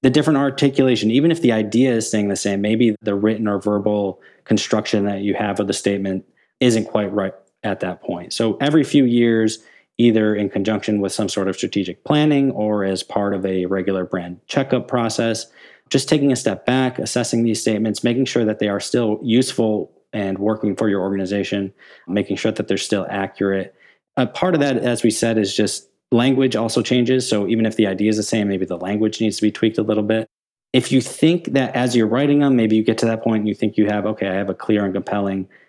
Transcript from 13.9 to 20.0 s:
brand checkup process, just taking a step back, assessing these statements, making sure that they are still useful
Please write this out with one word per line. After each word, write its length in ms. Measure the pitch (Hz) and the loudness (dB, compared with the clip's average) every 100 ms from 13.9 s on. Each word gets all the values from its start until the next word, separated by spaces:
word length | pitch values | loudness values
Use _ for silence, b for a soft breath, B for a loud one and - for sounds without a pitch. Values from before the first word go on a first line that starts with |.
| 95 | -2
brand 380 | 90 95 87 90 _ | -4 -6 -8 -14 _
checkup 420 | - 135 127 120 | -4 0 -2 -2
process, 580 | 127 113 - 113 107 - B B B B | -2 -2 -2 -2 -2 -6 B B B B
just 200 | 139 - | -2 0
taking 240 | 151 139 | 2 2
a 20 | 127 | 2
step 300 | - 98 - | 0 -2 0
back, 340 | 127 127 123 | 0 0 -2
assessing 440 | 110 123 117 120 | -4 -2 0 0
these 180 | 117 107 | 0 0
statements, 420 | - 107 110 101 | 0 0 -2 -2
making 220 | 123 120 135 | 0 0 0
sure 180 | - | 0
that 160 | 110 107 | 0 0
they 80 | 107 | -2
are 140 | 101 | -2
still 400 | - 123 113 107 | -2 0 0 -2
useful 680 | 123 113 127 - 113 107 85 _ | 2 2 2 0 0 0 -4 _